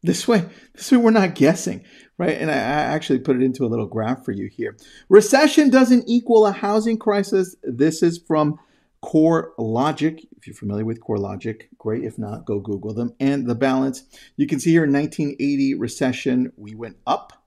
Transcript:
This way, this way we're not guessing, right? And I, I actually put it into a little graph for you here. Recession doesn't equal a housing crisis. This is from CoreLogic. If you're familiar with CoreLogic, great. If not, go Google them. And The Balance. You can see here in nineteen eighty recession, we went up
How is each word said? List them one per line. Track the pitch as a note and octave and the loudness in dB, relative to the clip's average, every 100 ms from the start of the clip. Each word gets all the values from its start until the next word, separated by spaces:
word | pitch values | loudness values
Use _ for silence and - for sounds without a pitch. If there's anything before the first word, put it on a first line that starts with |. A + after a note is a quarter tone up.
This | E3+ F3+ - | -2 -2 2
way, | A3+ E3 - _ | 0 0 -12 _
this | - - | -18 2
way | B3+ | 4
we're | A#3 | 6
not | A3 F#3+ - | 4 2 2
guessing, | C#3+ F3 - - - - _ _ | 2 2 -4 -8 -12 -20 _ _
right? | F3 - | -4 -2
And | D#3+ | -2
I, | |
I | C#3 | -2
actually | A2 D3 B2+ D#3 D#3 C3 | -2 -2 -2 -4 -2 -2
put | B2+ B2+ | 0 0
it | |
into | C3 B2+ | 0 0
a | B2 | -4
little | A#2 G#2 | -4 -4
graph | G#2+ A2 B2+ | -4 -4 -6
for | - | -6
you | G2 G2+ | -8 -10
here. | - A2 - - - _ | -8 -10 -10 -20 -20 _
Recession | G3 G#3 C4 D4+ D4+ D4 | 6 6 4 4 4 4
doesn't | C4 B3+ B3 A#3 | 6 6 4 4
equal | A#3+ A#3 A3+ | -2 4 4
a | G#3+ | 4
housing | F#3 G3+ G#3+ A3 A3+ | 2 -2 0 0 -2
crisis. | A3+ G3+ G3 F#3+ F#3 - | 0 0 0 0 -2 -6
This | - A#2+ D3+ D#3+ | -12 0 0 2
is | F3 E3+ | 0 0
from | _ D#3 D3+ D3 _ _ _ _ | _ 0 0 -2 _ _ _ _
CoreLogic. | - D#3+ D#3+ E3 E3 - A2+ A2+ C#3+ D3+ D#3 D#3+ - - | -2 2 4 2 -2 -8 -4 -2 -2 0 -2 -4 -20 -20
If | - | -20
you're | - | -12
familiar | G#2+ G#2 | -6 -4
with | A2 A2+ | -4 -6
CoreLogic, | - G#2+ G2+ G2 A2 A2 - _ | -6 -4 -4 -8 -10 -12 -16 _
great. | A2 A2+ | -6 -6
If | A2 G#2+ | -6 -10
not, | G#2 G#2+ | -12 -12
go | - G#2 | -6 -6
Google | G2+ G2+ G#2 | -6 -8 -8
them. | G#2+ A#2+ - | -6 -8 -2
And | C#3 C#3+ A#2+ | -2 -2 -4
The | |
Balance. | A#2 C3 C3 C3+ B2+ _ - - - | -2 0 0 -2 -6 _ -20 -20 -6
You | D3 | -2
can | D3 | -2
see | E3+ | 2
here | E3 | 2
in | D#3 | 4
nineteen | C#3 D3+ D3+ D3 C#3 | 0 -2 -4 -6 -2
eighty | C#3+ C#3+ C3+ | -2 0 0
recession, | - A#2 - C3+ B2 C3+ B2+ B2 - | -2 -6 -4 -4 -2 -2 -2 -2 -6
we | G#2+ | -20
went | A2 A2+ - - | -14 -16 -12 -6
up | C3+ - - | -6 -6 -20